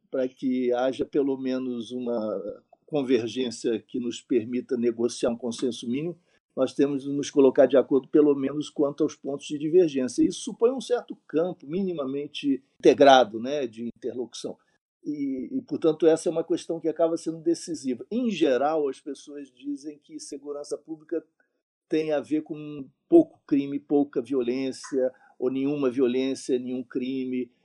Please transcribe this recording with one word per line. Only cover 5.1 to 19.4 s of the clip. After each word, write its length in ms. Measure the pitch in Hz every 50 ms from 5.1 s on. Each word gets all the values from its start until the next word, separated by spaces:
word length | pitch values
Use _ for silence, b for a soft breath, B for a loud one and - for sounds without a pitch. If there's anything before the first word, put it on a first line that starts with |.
| - - - 127
um 60 | 117
consenso 520 | 117 - 120 117 - - 127 117 - - 117
mínimo, 300 | 120 139 156 175 165 - _ _ _ _ _ _ _ -
nós 160 | 131 127 -
temos 300 | - 143 143 143 135 131
de 80 | 143
nos 180 | 139 143 135 -
colocar 360 | - 147 135 131 127 147 139
de 100 | 127 135
acordo, 320 | 131 123 - 143 131 131 -
pelo 260 | - 156 151 147 139
menos, 340 | 135 135 131 143 151 143 -
quanto 360 | - - 147 139 143 - 156
aos 100 | 143 -
pontos 320 | - - 135 139 139 -
de 100 | - 156
divergência. 680 | 143 151 156 156 185 180 156 139 135 127 123 - - 156
Isso 160 | 185 175 -
supõe 320 | - 254 202 - 233 240
um 80 | 269 262
certo 360 | - - 247 233 - - - - _ -
campo 360 | - 156 170 180 170 - - 135
minimamente 920 | 156 190 202 185 175 160 139 131 135 139 147 147 - - 151 143 135 127 - _ _ _
integrado, 580 | - 165 135 - 143 139 135 127 120 107 113 110
né, 260 | 117 131 147 151 135
de 220 | 117 110 113 120 117 -
interlocução. 640 | _ - 123 107 123 123 - - - - 117 - - _ _ _ _ _ _ _ _ -
E, 460 | 156 147 151 139 139 135 131 123 -
e, 100 | - 131
portanto, 420 | - - 151 151 165 160 156 160 175
essa 240 | 160 160 156 - 180
é 40 |
uma 100 | 160 165
questão 380 | 165 - 175 151 - - 170 165
que 80 | 160 160
acaba 280 | 151 - 165 165 165
sendo 220 | 160 - 165 160 165
decisiva. 640 | 156 170 165 160 - - 165 135 135 131 123 113 - -
Em 180 | 208 240 254 233
geral, 600 | 196 151 160 143 127 120 139 147 160 160 147 139
as 100 | 131 -
pessoas 540 | _ 151 135 - - 151 143 143